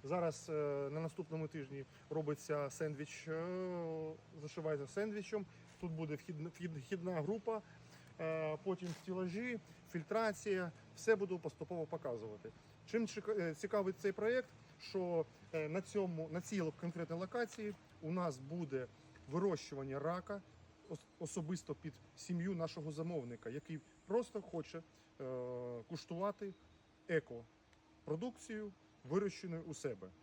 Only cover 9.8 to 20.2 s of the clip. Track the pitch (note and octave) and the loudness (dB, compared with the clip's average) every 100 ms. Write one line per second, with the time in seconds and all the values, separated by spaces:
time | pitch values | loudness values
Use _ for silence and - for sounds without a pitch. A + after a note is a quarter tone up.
9.8 | - E3+ D3+ G#3+ A3+ G3+ G#3 F#3 F3 - | -4 -4 2 4 4 2 2 2 2 -4
10.8 | - - - G#3+ F#3+ F3+ D#3+ - D#3 E3+ | -18 0 6 6 6 0 -2 -4 -4 -2
11.8 | D#3 E3 D3 A#2 G#2+ G#2+ A2+ - - - | -2 -2 -2 -2 -4 -8 -10 -14 -20 -20
12.8 | - A3+ A3 G#3+ G3+ G#3+ E3+ D3+ G3 G#3 | 0 2 2 0 2 2 2 0 2 4
13.8 | F#3+ F#3 G3+ F#3+ G#3 B3+ - - - - | 4 2 0 4 4 4 2 -14 -20 -16
14.8 | - G3 F3+ E3+ D#3 - - D#3+ D3+ E3+ | -2 0 4 4 2 -4 -4 -2 2 0
15.8 | F#3+ G#3 F#3+ E3 D#3+ E3 - G3+ D#3+ - | 2 2 2 0 -2 -2 0 2 2 0
16.8 | E3+ E3 D#3+ E3 F#3 B3 A#3 - G#3 G3 | -2 -2 -2 -2 0 0 0 0 -4 -4
17.8 | - - D#3+ F3+ F3 B2+ C3+ E3+ D3+ C3 | -12 -8 0 2 2 0 -4 -2 2 0
18.8 | B2 - - - - D#3+ G3 D#3+ - C#3 | -2 -10 -20 -18 0 4 4 4 -2 -4
19.8 | C3+ C3+ D3+ F3+ | -2 0 2 0